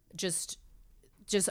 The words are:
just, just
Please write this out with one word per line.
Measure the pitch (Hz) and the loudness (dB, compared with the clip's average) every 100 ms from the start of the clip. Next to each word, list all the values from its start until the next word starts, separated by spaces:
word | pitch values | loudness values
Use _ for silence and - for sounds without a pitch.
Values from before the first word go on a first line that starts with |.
| _ 165 | _ -4
just, | 190 165 - - - - - - - - - | -2 -2 -4 -10 -16 -20 -20 -20 -20 -20 0
just | 208 185 | 2 4